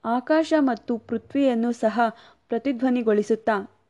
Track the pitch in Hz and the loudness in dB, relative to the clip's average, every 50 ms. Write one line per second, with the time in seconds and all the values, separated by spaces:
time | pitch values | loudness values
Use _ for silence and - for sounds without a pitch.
0 | - 226 233 254 247 - 311 311 320 - 320 311 277 262 240 208 _ - 240 220 | -2 -2 -4 -4 0 0 0 0 2 2 2 2 2 0 -2 -4 _ -6 -6 -6
1 | - - 233 226 - - - 277 277 269 240 226 226 240 233 - - 220 202 233 | -6 -8 -8 -8 -8 -6 -2 0 0 2 2 0 0 -2 -2 0 -2 -2 0 2
2 | 233 220 220 - - - _ _ _ _ 233 233 233 277 269 226 254 262 247 247 | 0 0 -2 -8 -20 -20 _ _ _ _ -6 -4 -2 -4 -4 0 0 0 0 2
3 | 233 220 208 208 208 - 226 220 - 233 220 196 196 - _ _ _ | 2 2 2 2 2 0 -2 -2 0 -2 -2 -2 -4 -10 _ _ _